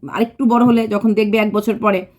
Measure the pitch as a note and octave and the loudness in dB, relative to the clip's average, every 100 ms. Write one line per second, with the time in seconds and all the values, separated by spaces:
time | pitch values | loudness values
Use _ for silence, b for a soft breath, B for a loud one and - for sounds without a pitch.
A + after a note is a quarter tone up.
0 | C#3+ D#3+ A#3 - B3 A#3+ B3 A#3 A3 G#3 | -8 -4 -4 -2 0 4 4 2 0 -2
1 | A3 G#3 G#3+ A3 G#3+ G#3 G#3 G3+ G#3+ F#3 | 0 0 2 0 0 -2 -2 -2 0 -2
2 | F#3 | -4